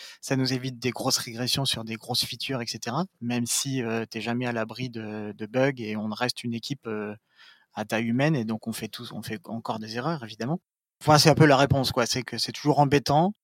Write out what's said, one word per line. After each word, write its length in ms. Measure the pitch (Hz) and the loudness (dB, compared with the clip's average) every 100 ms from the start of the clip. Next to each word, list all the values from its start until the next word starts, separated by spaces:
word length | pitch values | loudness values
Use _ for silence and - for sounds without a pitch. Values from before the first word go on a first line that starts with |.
| - - | -20 -16
Ça 140 | - 135 | -2 0
nous 180 | 131 | 0
évite 260 | 131 131 120 | -2 -4 -4
des 100 | 123 | -4
grosses 280 | 117 131 - | -2 -2 -2
régressions 460 | - 113 123 - | -4 -6 -2 0
sur 220 | 135 117 110 | 0 -4 -6
des 100 | 113 | -8
grosses 300 | - 123 - | -4 -4 -4
features, 360 | 117 - 135 | -6 -6 -6
et 40 | 117 | -6
cetera, 400 | 110 - 135 185 _ | -8 -6 -4 -6 _
même 240 | 120 123 120 | -4 -2 -2
si, 380 | - 139 135 | -2 -2 -2
euh, 220 | 113 113 107 | -2 -2 -4
t'es 140 | 117 | -6
jamais 260 | 110 120 123 | -4 -2 -2
à 60 | |
l'abri 380 | 117 110 117 127 | -2 -4 -6 -8
de, 440 | 117 107 107 104 104 | -8 -8 -8 -8 -8
de 80 | 107 | -4
bugs 260 | 123 139 131 | 2 2 0
et 180 | 107 107 | -4 -4
on 140 | 107 | -4
reste 340 | 107 123 - | -2 -4 -4
une 100 | 123 | -6
équipe, 340 | 117 - 143 117 | -6 -6 -8 -6
euh, 280 | 107 104 104 _ _ - - _ | -6 -6 -10 _ _ -20 -20 _
à 120 | - 107 | -10 -2
taille 200 | 113 117 | -2 0
humaine 300 | 123 147 156 | 2 2 2
et 80 | |
donc 240 | 110 110 - | 0 -4 -6
on 60 | |
fait 160 | 110 110 | -8 -8
tous, 240 | - 120 | -10 -12
on 80 | 104 | -12
fait 180 | 110 107 - | -8 -10 -8
encore 340 | 113 - 110 | -10 -6 -6
des 160 | 110 113 | -6 -6
erreurs, 280 | 139 165 | -4 -4
évidemment. 360 | 110 107 123 175 - _ _ _ | -8 -8 -4 -4 -6 _ _ _
Enfin, 160 | - 143 | 6 8
c'est 120 | 160 | 8
un 60 | 139 | 8
peu 100 | 156 | 8
la 120 | 135 | 8
réponse, 340 | 139 139 123 | 6 4 2
quoi. 140 | - 113 | 0 0
C'est 180 | 131 | 0
que 140 | 120 117 | -4 -6
c'est 140 | - | -6
toujours 280 | - 147 139 | -2 2 4
embêtant, 540 | 143 143 - 143 180 - | 6 4 4 4 4 0